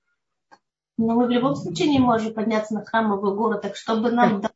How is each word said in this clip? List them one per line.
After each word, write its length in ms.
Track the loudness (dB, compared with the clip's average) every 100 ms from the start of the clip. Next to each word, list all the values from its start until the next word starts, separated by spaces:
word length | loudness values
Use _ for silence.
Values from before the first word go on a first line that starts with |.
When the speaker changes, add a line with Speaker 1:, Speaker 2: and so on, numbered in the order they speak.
| _ _ _ _ _ -20 _ _ _ -4
Speaker 1:
Но 160 | 0
мы 120 | 2 2
в 40 |
любом 240 | 2 0
случае 340 | -2 -6 -2 2
не 120 | 4
можем 340 | 4 2 0
подняться 400 | -4 -2 -2 -2
на 100 | -6
Храмовую 520 | -2 -2 0 0 -2 0
гору, 240 | -2 -2
так 160 | -6 -8
чтобы 340 | -4 -2 0
нам 300 | 2 2 2
Speaker 2:
Да. 100 | -4